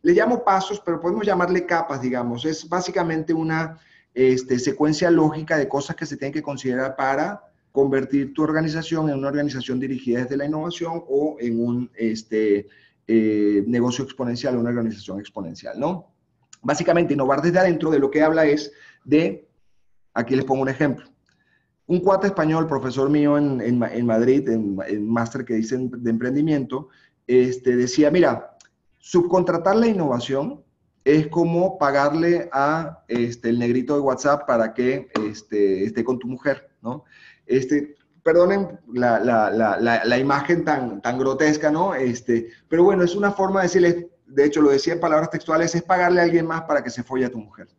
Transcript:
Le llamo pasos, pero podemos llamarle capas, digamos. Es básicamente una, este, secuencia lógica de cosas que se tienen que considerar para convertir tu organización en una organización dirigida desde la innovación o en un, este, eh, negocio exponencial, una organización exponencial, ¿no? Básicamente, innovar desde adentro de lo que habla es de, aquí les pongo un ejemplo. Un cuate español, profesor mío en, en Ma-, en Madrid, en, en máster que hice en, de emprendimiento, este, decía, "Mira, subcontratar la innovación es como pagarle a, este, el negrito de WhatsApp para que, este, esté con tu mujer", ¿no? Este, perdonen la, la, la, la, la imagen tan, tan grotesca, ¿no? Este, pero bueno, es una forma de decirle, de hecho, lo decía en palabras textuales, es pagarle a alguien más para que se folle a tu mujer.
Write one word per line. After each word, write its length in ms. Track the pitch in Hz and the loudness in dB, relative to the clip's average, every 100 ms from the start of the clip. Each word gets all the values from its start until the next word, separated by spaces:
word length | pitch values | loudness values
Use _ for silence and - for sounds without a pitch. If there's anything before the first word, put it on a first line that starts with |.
Le 120 | - | 4
llamo 300 | 175 226 240 | 2 2 0
pasos, 380 | - 190 190 202 | 2 0 0 -6
pero 160 | - 165 | -6 -4
podemos 260 | 170 214 208 | -2 -2 0
llamarle 400 | 180 180 185 175 | 0 2 0 0
capas, 360 | 170 165 135 | -2 -2 -6
digamos. 440 | 127 127 120 120 156 | -4 -4 -4 -4 -6
Es 220 | 156 165 | -6 -6
básicamente 680 | 180 185 185 170 160 160 | -6 -4 -4 -2 -4 -2
una, 440 | 160 160 160 160 160 _ _ _ | -2 -2 -4 -4 -10 _ _ _
este, 440 | 120 131 127 - 123 | 2 2 2 0 -2
secuencia 520 | 139 131 151 151 175 | -2 0 0 2 2
lógica 440 | 165 156 147 156 156 | 4 4 0 -2 -2
de 140 | 139 | 0
cosas 260 | 139 143 165 | -4 -6 -10
que 100 | 151 | -10
se 120 | 139 | -8
tienen 160 | 135 | -8
que 80 | 156 | -6
considerar 540 | 147 135 131 123 131 135 | -8 -8 -4 -4 -4 -2
para 480 | 135 139 175 208 _ _ _ | -2 -2 -4 -8 _ _ _
convertir 600 | 135 139 135 131 143 135 | 0 2 2 0 -2 -2
tu 80 | 139 | -2
organización 680 | 156 156 160 160 156 165 156 | 0 0 -2 -4 -4 -2 -2
en 80 | 135 | -2
una 80 | 139 | -2
organización 520 | 147 147 131 120 127 | -2 -4 -6 -6 -4
dirigida 420 | 131 127 123 120 | -4 -6 -2 -2
desde 160 | 123 143 | -2 -4
la 80 | 143 | -4
innovación 580 | 156 170 170 165 170 127 | -4 -6 -6 -8 -8 -2
o 280 | 139 151 147 | -2 -2 -4
en 240 | 120 117 | -4 -2
un, 280 | 120 120 123 - | -2 -2 -6 -4
este, 720 | 113 110 - 110 107 101 - _ _ _ - | -4 -4 -4 0 2 2 0 _ _ _ 2
eh, 580 | 113 110 107 104 101 104 | 2 4 2 2 2 2
negocio 360 | 120 123 123 | 0 0 -2
exponencial, 540 | 131 - 120 120 139 123 | -8 -6 -6 -4 -2 -2
una 120 | 117 | -2
organización 500 | 120 113 98 - 98 | -2 -4 -6 -10 -12
exponencial, 600 | 104 - 85 80 - 104 | -12 -12 -12 -12 -12 -6
¿no? 320 | 147 180 - _ _ _ _ - | -4 -4 -12 _ _ _ _ -10
Básicamente, 500 | 123 151 175 170 165 | -4 -2 2 2 2
innovar 300 | 139 131 139 | 0 2 2
desde 160 | 170 180 | 2 4
adentro 320 | 185 160 156 | 2 2 2
de 80 | 151 | 2
lo 100 | 139 | 2
que 140 | 151 | 2
habla 240 | 156 160 151 | 2 4 2
es 240 | 147 - - - _ | 2 -2 -16 -20 _
de, 440 | - 147 180 196 _ _ _ _ _ _ _ 117 | 0 2 2 -6 _ _ _ _ _ _ _ -6
aquí 200 | 120 131 | 0 -2
les 100 | 135 | 0
pongo 180 | 135 | -2
un 60 | 135 | -2
ejemplo. 360 | 131 147 120 - _ _ _ _ _ _ _ - | 0 -2 -2 -12 _ _ _ _ _ _ _ -2
Un 140 | 180 | 0
cuate 280 | 180 190 202 | 2 2 2
español, 380 | 196 156 160 160 | 0 0 0 0
profesor 420 | 139 127 127 135 | -2 -2 -2 2
mío 300 | 147 147 147 | 2 4 2
en, 240 | 147 131 | 0 -2
en 160 | 113 123 | 0 0
Ma-, 160 | 113 | 0
en 120 | 110 120 | -2 0
Madrid, 420 | 110 120 139 135 | 2 4 2 2
en, 280 | 113 104 95 - | -2 -2 -6 -6
en 200 | 104 107 | -6 -2
máster 380 | 117 117 127 120 | -2 -2 -6 -4
que 140 | 110 | -4
hice 160 | 110 127 | -2 -4
en, 160 | 127 | -6
de 180 | 120 117 | -6 -4
emprendimiento, 800 | 113 123 143 156 147 123 131 - _ _ _ - | -2 -2 -2 0 -2 -2 -8 -10 _ _ _ 2
este, 480 | 127 127 127 131 123 | 2 2 0 0 0
decía, 340 | 123 - 147 | 0 2 4
"Mira, 480 | 175 151 113 - _ _ _ _ _ | 4 2 0 -10 _ _ _ _ _
subcontratar 800 | - 180 175 185 180 170 180 214 | 0 0 2 2 2 0 2 2
la 120 | 233 | 2
innovación 760 | 196 151 120 127 135 180 285 _ _ _ _ | 2 0 -2 -2 -4 -4 -10 _ _ _ _
es 240 | 135 151 156 | 2 4 2
como 500 | 170 170 170 185 - | 0 2 2 0 0
pagarle 720 | 143 143 143 160 170 170 - | 0 2 2 2 2 2 0
a, 520 | 135 143 160 160 - - | 0 0 0 -6 -14 -6
este, 420 | 120 117 117 117 | -2 -2 -4 -2
el 100 | 120 | 0
negrito 340 | 120 127 127 | 0 0 0
de 80 | 143 | 0
WhatsApp 460 | 139 127 147 147 - | 0 0 0 0 0
para 260 | 120 110 | 0 0
que, 360 | 120 123 135 - 110 107 | 0 -2 -2 -4 -6 -6
este, 560 | 107 - 104 101 95 | -8 -6 0 2 2
esté 200 | 107 120 | -2 -2
con 140 | 117 127 | -4 -4
tu 100 | 120 | -6
mujer", 440 | 127 147 135 - _ | -6 -4 -4 -8 _
¿no? 240 | 113 143 _ - - _ - | -12 -12 _ -20 -20 _ -2
Este, 480 | 131 131 147 - - _ _ | -2 2 -2 -2 -14 _ _
perdonen 580 | - 170 180 196 185 - - | 2 4 4 2 -2 -10 -8
la, 260 | 123 123 110 | 0 2 2
la, 300 | 117 117 104 | 2 2 2
la, 300 | 107 110 92 | 2 0 0
la, 260 | 117 113 104 | 0 0 2
la 140 | 123 | 0
imagen 440 | 139 139 143 170 | 2 0 0 0
tan, 380 | 156 143 123 101 | 0 -2 -4 -6
tan 160 | 120 127 | -6 -2
grotesca, 540 | 131 131 151 151 151 | -2 2 2 2 0
¿no? 240 | 156 190 147 | 0 0 0
Este, 540 | 127 117 - 117 113 - _ | -2 -2 0 -2 -2 -16 _
pero 160 | 165 | 4
bueno, 200 | 185 190 | 4 4
es 120 | 175 196 | 0 0
una 160 | 202 | -2
forma 300 | 196 190 190 | 0 0 2
de 40 | 180 | 2
decirle, 460 | 185 170 170 170 _ _ | 4 4 2 -6 _ _
de 180 | 135 147 | 2 2
hecho, 160 | 156 | 4
lo 80 | 147 | 4
decía 240 | 135 165 | 4 0
en 60 | 170 | -2
palabras 320 | 170 151 165 | 2 2 0
textuales, 420 | 160 - 160 165 | -6 -2 0 0
es 80 | 165 | -2
pagarle 400 | 170 185 180 180 | 0 2 4 4
a 40 | 170 | 4
alguien 200 | 170 165 | 2 0
más 160 | 165 165 | -6 -2
para 180 | 143 | -2
que 80 | 123 | -2
se 100 | 123 | -10
folle 240 | 120 131 123 | -6 -2 -2
a 60 | |
tu 80 | 117 | -6
mujer. 280 | 104 - 92 | -16 -20 -20